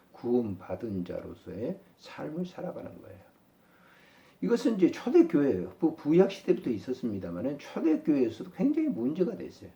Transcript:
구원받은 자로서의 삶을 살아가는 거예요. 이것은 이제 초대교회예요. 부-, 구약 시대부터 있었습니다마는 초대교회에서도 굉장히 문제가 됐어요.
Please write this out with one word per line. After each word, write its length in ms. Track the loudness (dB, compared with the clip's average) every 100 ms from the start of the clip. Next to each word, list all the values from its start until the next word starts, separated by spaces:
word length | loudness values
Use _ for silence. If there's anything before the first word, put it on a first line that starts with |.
| _
구원받은 920 | -8 0 0 0 -6 -8 -8 -4 -4
자로서의 760 | -4 -8 -10 -14 -12 -6 -6 -6 -12 _
삶을 480 | -18 -12 -8 -6
살아가는 460 | -6 -8 -10 -10 -12 -16
거예요. 180 | -18 -20 -20 _ _ _ _ _ _ -20 -20 -20 -20 _
이것은 340 | 0 2 2
이제 160 | 4 4
초대교회예요. 760 | 2 2 4 6 4 2 0 -4 -2
부-, 160 | -2
구약 360 | 0 4 6 6
시대부터 380 | 2 0 0 0
있었습니다마는 880 | -4 -4 -4 -4 -4 -6 -4 -4 -6
초대교회에서도 920 | -8 -2 2 2 2 2 2 -2 -12
굉장히 380 | 0 2 2 0
문제가 480 | 0 -2 0 -2 -2
됐어요. 320 | -12 -14 -20